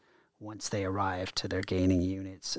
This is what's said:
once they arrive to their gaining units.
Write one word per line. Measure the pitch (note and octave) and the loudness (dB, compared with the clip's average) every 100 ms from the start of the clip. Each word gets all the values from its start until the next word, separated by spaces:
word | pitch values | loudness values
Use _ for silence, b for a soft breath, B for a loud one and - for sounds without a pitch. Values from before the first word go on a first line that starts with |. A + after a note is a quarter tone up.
| b b b b | b b b b
once | G#2+ G#2 - | -14 -8 -4
they | G#2+ F#2+ | -2 0
arrive | G2 G2 F2+ F#2 - | 0 0 -2 -4 -4
to | - | -2
their | F#2+ | -2
gaining | F#2+ F#2+ F#2 F#2 | 0 4 6 6
units. | F2+ F#2+ F#2+ F#2+ - | 4 -2 -6 -10 -8